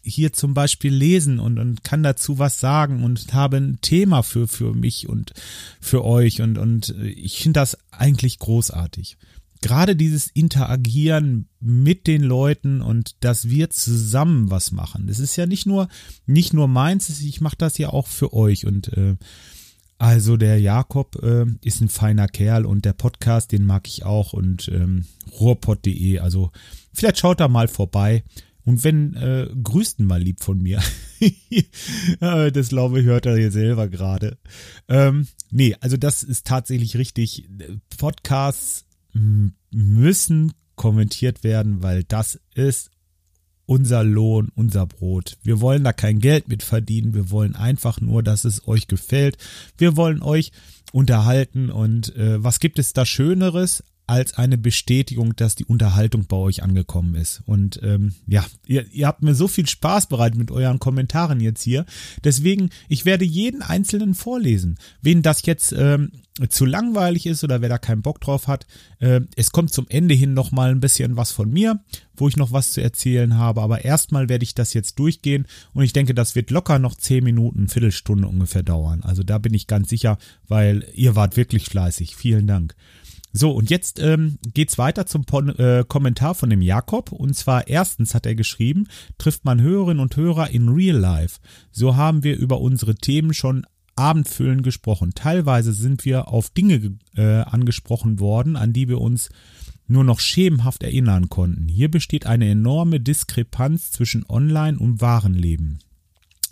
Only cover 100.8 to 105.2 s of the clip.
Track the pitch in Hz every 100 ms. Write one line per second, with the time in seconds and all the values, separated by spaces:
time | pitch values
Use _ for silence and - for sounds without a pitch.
100.8 | 120 131 120 95 90 - 87 85 80 92
101.8 | 151 160 - 151 - 117 107 104 117 151
102.8 | 170 156 120 147 - - 117 - 135 165
103.8 | - - 117 113 - 113 147 156 156 147
104.8 | 117 110 120 120